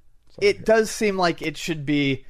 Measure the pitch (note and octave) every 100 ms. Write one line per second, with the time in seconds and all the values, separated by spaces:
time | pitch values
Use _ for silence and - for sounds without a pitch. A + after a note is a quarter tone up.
0 | - - - - G3+ F#3 - A3 G#3+ -
1 | G#3+ F#3+ F3 D#3 D#3 D#3 - D#3+ C#3+ D3
2 | C#3 C3